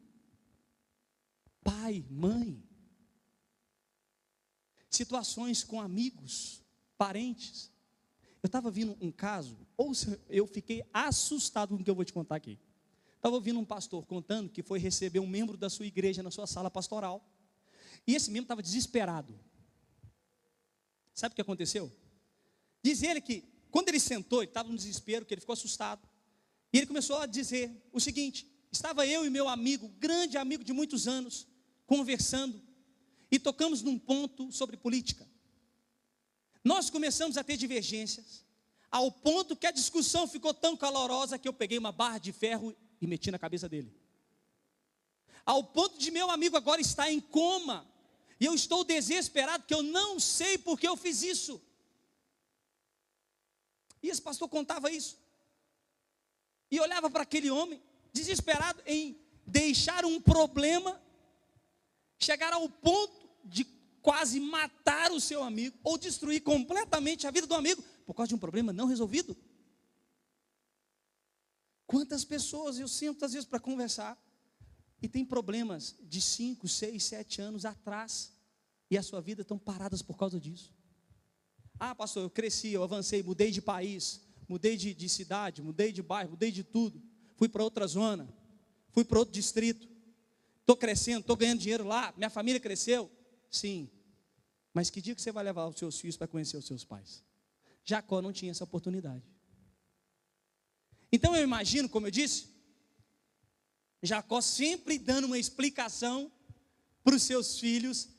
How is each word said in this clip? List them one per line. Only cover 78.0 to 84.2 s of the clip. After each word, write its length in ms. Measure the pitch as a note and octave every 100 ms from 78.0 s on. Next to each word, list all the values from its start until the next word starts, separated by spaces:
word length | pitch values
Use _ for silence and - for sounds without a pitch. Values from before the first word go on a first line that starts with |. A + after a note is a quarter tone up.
| A3 - - _ _ _ _ _ -
e 60 | G3
a 60 |
sua 180 | F3+ F#3+
vida 200 | E3 G#3+
estão 160 | G3 G#3
paradas 440 | - F#3+ F#3+ F#3
por 160 | - -
causa 200 | G3 F3
disso. 360 | D3 F3 - _ _ _ _ _ _ _ _ _ - -
"Ah, 160 | A#3+ A#3+
pastor, 280 | G#3+ G3+
eu 60 | F3+
cresci, 420 | - A3+ - A3
eu 120 | G3
avancei, 400 | F3+ G3+ F#3+ G3+
mudei 280 | F3+ F3+ G#3+
de 100 | G3
país, 600 | G3+ F#3 G3 F#3+ - -